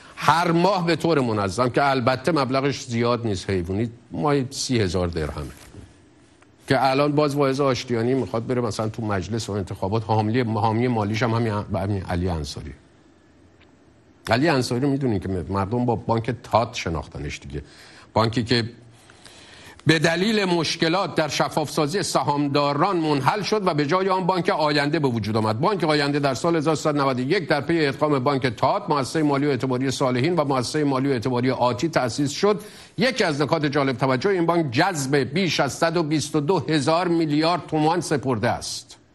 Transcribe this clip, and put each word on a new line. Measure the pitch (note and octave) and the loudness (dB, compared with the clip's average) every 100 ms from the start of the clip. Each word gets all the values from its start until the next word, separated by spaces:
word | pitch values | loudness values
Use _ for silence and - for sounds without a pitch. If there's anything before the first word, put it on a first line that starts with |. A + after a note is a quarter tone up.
| - - | -20 -2
هر | - D#3+ F3 | 2 2 2
ماه | E3+ F3+ G3 E3+ | 2 2 2 0
به | D#3+ | 0
طور | E3 D3+ | 2 2
منظم | B2 G#2+ G2 F2+ B2 | 2 0 -2 0 0
که | D3 C#3+ | 2 2
البته | C3+ B2 C3 - | 2 0 0 0
مبلغش | D#3 B2+ C3+ C#3 B2+ - | 0 2 0 0 -4 -4
زیاد | A#2 A#2+ A#2+ A2+ | 0 0 0 -2
نیست، | F#2+ - | -4 -2
حیوانی، | F#2+ F2 F#2+ A#2 - - | -2 -2 -2 -4 -6 -12
ماهی | E2 D3+ C#3+ C#3 | -4 0 0 -2
سی | - - A#2+ | -6 -2 0
هزار | F#2+ F#2 F2 | 0 0 -2
درهمه | E2 D2+ D#2 C2 - - - - - - - _ _ _ _ - | -2 -6 -8 -12 -14 -20 -20 -20 -20 -20 -20 _ _ _ _ 0
که | C3 C3+ | 2 4
الان | C3 D3 | 2 2
باز | D3 D3+ C#3+ | 2 0 2
واعظ | C#3 C3 | 0 2
آشتیانی | C#3 B2 - A#2 A#2+ | 0 0 -2 -2 0
می‌خواد | C3 B2 A#2 A#2+ | 0 -2 -4 -2
بره | B2 | -2
مثلاً | A#2 G2 A2 | -2 -2 -4
تو | A2 G#2+ | -4 -2
مجلس | G2 F2 A2+ G2+ | -2 -2 -6 -4
و | |
انتخابات، | G2+ F2+ G2+ F#2+ A2+ | -6 -6 -4 -2 -2
حامی، | G#2+ A2 G#2+ A#2+ | 0 0 2 0
حامی | A#2 A2 A2 A2 B2+ | 0 0 0 2 0
مالیش | A2+ G#2 A2 | 0 0 0
هم | A#2+ | 0
همین، | A2+ A#2 G#2 G2+ G2 | 0 0 -2 -4 -4
همین | G2+ G2+ | -2 -4
علی | F2 F2 F#2 | -2 -2 -2
انصاری. | E2+ D2 - - C#2+ - _ _ _ _ _ - _ - _ _ _ _ _ - | -4 -6 -10 -14 -16 -20 _ _ _ _ _ -20 _ -20 _ _ _ _ _ 0
علی | A#2 E3 | 2 4
انصاری | C#3 A2+ B2 | 2 0 0
رو | C#3 | 0
می‌دونین | C#3 C3 G2 | 0 0 -2
که | F2+ F#2 E2+ | -2 -4 -2
مردم | G2 F#2+ B2 B2 | -2 0 0 0
با | E3 | 0
بانک | - A2+ A2 A2+ | 0 -2 -2 -6
تات | - A2 A#2 | 0 0 0
شناختنش | - F2+ D#2 - C#2 C#2+ - | -4 -6 -6 -8 -10 -10 -10
دیگه، | C#2 C#2 - - - - - | -10 -12 -12 -20 -20 -20 -4
بانکی | - A2 B2 | 0 0 0
که | A2 B2 A#2 - - - - - - - - - - - - | 0 0 0 -10 -20 -20 -20 -20 -20 -20 -20 -20 -20 -4 2
به | D#3+ | 4
دلیل | E3 E3+ G#3+ G#3+ F#3+ | 4 2 2 2 2
مشکلات | F3 D3 - E3 F3+ F3 - | 0 0 0 0 0 0 0
در | D3+ | 0
شفافسازی | - C#3+ E3 C#3+ - C#3+ G3 | 0 0 0 -2 -2 0 0
سهامداران | - D#3+ C#3 C#3+ D3 D3 C#3+ C#3+ F#3 F3+ | 0 0 0 0 2 2 2 2 2 2
منحل | D#3 C#3+ B2+ G#3 | 0 2 2 0
شد | F3+ G#3+ F#3+ | 0 0 0
و | |
به | D3+ C#3+ | 0 2
جای | F#3 G3 | 2 2
آن | F#3+ F3 | 0 0
بانک | F#3 F3 | 0 0
آینده | E3+ D3+ D3 C#3 E3 | 0 2 2 0 0
به | C#3 | 0
وجود | A#2 G#2 A2+ | -2 -2 0
آمد. | A2 A2 | 0 0
بانک | F#3 G3 | 0 0
آینده | D#3+ D3+ C#3+ D3 | 0 2 2 0
در | C#3+ | 0
سال | C3 E3+ E3 | 0 0 0
هزار | D#3 D#3 | 0 0
سیصد | D#3 D3 | 0 0
و | |
نود | C#3 B2 | 0 0
و | |
یک | C3 G3 D#3 | 0 -2 0
در | D3+ | -2
پی | C#3+ E3+ D3 | 0 0 0
ادغام | A#2+ D3+ C#3 | 0 0 2
بانک | B2+ C#3 B2+ | 2 0 -2
تات، | A2 C3+ G3 G3 | 0 0 0 0
مؤسسهٔ | D3 A#2+ D#3+ | -2 0 0
مالی | D3 D3 D3 | 2 2 2
و | |
اعتباری | B2+ C3+ B2+ C3+ | 0 0 -2 -2
صالحین | - C3+ B2+ D#3 E3+ | 0 0 2 0 2
و | |
مؤسسهٔ | C#3+ C3+ A2+ D#3 | 0 0 0 0
مالی | C#3+ C3 C#3 | 0 0 0
و | |
اعتباری | B2+ C3 B2 C3 | 0 0 0 0
آتی | B2 B2 A#2+ E3 | 2 0 0 0
تأسیس | D#3 B2+ A2+ C#3+ | 0 0 -2 -2
شد. | - G3+ G3+ - - - - | 2 2 2 -4 -20 -12 0
یکی | B3 B3+ | 0 2
از | F#3 C#3 | 0 0
نکات | C#3+ E3 D3 | 0 0 0
جالب | C#3+ C3+ A#2+ | 2 0 0
توجه | C3+ C3 G3+ | 0 2 2
این | F#3 E3 | 2 2
بانک | E3+ D3+ | 2 0
جذب | A#2 F#3 E3 C3+ C#3+ | 2 0 0 0 0
بیش | A2 E3 F3+ - | 0 0 0 2
از | C#3 | 0
صد | - E3 E3+ | 2 0 0
و | |
بیست | D3+ D#3 - D#3 | 0 -2 0 -2
و | |
دو | D3 F#3 | 2 0
هزار | C3 D#3 C3+ E3 F3+ | 2 0 2 2 2
میلیارد | E3+ D#3 D3 D#3+ F3 E3+ | 2 2 2 2 0 -2
تومان | D#3 D#3 F3 | 0 2 0
سپرده | - C#3+ C3 A#2 A#2 | 0 -2 0 0 0
است | F#2+ - - - - _ | -2 -6 -12 -14 -20 _